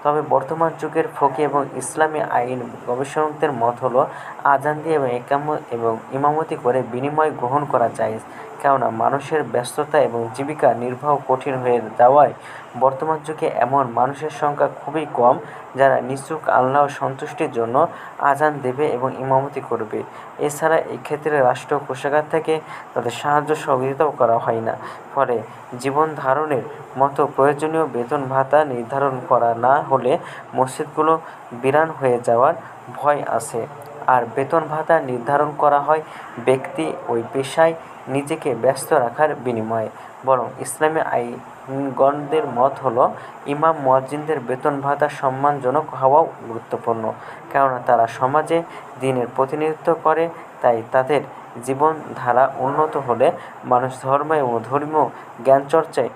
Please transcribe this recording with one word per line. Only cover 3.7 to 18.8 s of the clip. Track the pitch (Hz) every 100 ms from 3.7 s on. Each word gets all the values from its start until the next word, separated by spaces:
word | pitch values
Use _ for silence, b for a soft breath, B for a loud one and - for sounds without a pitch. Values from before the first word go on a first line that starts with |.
| 120
হলো, | 127 120 156 B B B
আজান | 139 139 139 151
দিয়ে | 156 156
এবং | 135
একাম-, | 123 123 143 151 151 -
এবং | 117 117 113 -
ইমামতি | 135 143 151 160 151
করে | 123 127 113
বিনিময় | 120 139 151 156
গ্রহণ | 135 123 139 143
করা | 127 117 110
জায়েজ, | 110 110 - B B -
কেননা | 143 135 117
মানুষের | 113 117 135 139 160
ব্যস্ততা | 131 113 127 - 147 156
এবং | 123 117 117
জীবিকা | 117 139 151 143
নির্বাহ | 117 123 123 147 143 139
কঠিন | 131 143 131
হয়ে | 123 120 110 -
যাওয়ায় | 147 143 131 - B B B 120
বর্তমান | 131 135 156 160 147
যুগে | 156 160
এমন | - 123 139 127
মানুষের | 117 127 139 151
সংখ্যা | 151 151 143 143 - -
খুবই | 151 151
কম | - 120 151 B B B 131
যারা | 135 127
নিছক | 120 135 - 160 -
আল্লাহর | - 127 139 143
সন্তুষ্টির | 139 135 135 147 139 151
জন্য | 123 117 127 170 B B B
আজান | 135 135 151 147
দেবে | 127 127